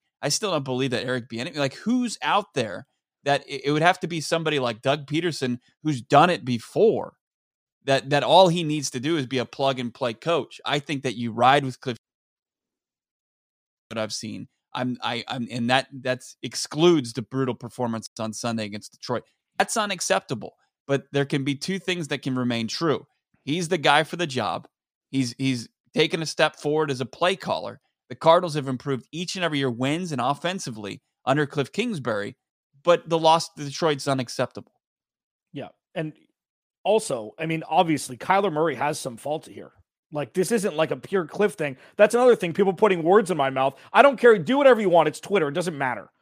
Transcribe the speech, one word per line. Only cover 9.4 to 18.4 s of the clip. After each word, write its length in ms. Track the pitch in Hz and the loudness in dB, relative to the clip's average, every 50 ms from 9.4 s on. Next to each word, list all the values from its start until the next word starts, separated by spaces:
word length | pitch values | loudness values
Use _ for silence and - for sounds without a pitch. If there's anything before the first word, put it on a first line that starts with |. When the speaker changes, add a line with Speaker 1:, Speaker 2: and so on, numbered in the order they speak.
| 117 | -4
Speaker 1:
plug 340 | - - - 139 135 135 123 | -4 -4 -2 0 0 0 -2
and 160 | 123 120 - | -4 -8 -6
play 180 | - 135 120 117 | -4 -4 -6 -6
coach. 460 | - - 160 170 151 117 - - - - | -4 -4 -2 -2 -2 -2 -6 -10 -12 -6
I 140 | - 131 147 | -4 -4 -4
think 260 | 143 - 156 135 139 | -4 -4 -6 -6 -4
that 120 | 135 110 | -6 -6
you 160 | 120 120 117 107 | -6 -6 -6 0
ride 320 | 113 120 127 139 147 139 | 4 4 6 6 6 4
with 160 | 131 123 - | 0 -6 -8
Cliff, 160 | - 131 117 110 _ _ _ _ _ _ _ _ _ _ _ _ _ _ _ _ _ _ _ _ _ _ _ _ _ _ _ _ _ _ _ _ _ _ _ _ _ - | -8 -8 -8 -8 _ _ _ _ _ _ _ _ _ _ _ _ _ _ _ _ _ _ _ _ _ _ _ _ _ _ _ _ _ _ _ _ _ _ _ _ _ -10
what 100 | - 113 | -6 -6
I've 140 | 110 104 - | -6 -6 -6
seen. 360 | - - 107 107 98 90 - _ _ _ _ - | -8 -10 -10 -10 -10 -12 -16 _ _ _ _ -6
I'm, 220 | 127 127 127 123 - - | -4 -4 -4 -4 -4 -4
I, 200 | 107 123 117 - - | -6 -4 -6 -6 -8
I'm, 180 | 117 131 117 - | -8 -8 -8 -6
and 200 | 113 123 117 120 | -6 -4 0 2
that, 180 | 127 135 135 - 139 | 2 2 2 0 -8
that's 440 | 135 120 127 127 127 - - - _ - | -8 -4 -4 -4 -4 -6 -16 -16 _ -12
excludes 680 | 127 - - - - - 147 165 175 175 156 127 113 113 | -10 -8 -8 -10 -6 0 4 4 6 6 4 2 -2 -6
the 100 | - 110 | -8 -8
brutal 320 | - - 131 135 123 117 | -4 -4 -2 -2 -2 -4
performance 540 | - - 117 - - 123 117 113 113 - - - - | -6 -10 -14 -8 -6 -4 -4 -4 -6 -8 -12 -10 -8
on 140 | 113 110 104 | -8 -8 -8
Sunday 320 | - | -6